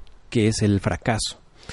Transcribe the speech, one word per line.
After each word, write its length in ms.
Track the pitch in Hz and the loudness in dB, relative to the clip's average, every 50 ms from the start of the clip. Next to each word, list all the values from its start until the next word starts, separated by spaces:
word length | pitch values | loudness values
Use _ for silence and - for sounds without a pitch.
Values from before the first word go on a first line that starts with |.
| - - - - - - | -16 -18 -20 -20 -14 -4
qué 180 | - 120 107 110 | 0 2 2 2
es 140 | 110 - | 2 2
el 180 | 107 104 101 98 | 2 2 2 2
fracaso. 640 | - 110 92 92 - - 117 104 - - - - - - - - - - | 2 0 -2 -2 -2 -2 -2 -2 -2 -6 -8 -12 -18 -20 -20 -20 -20 -18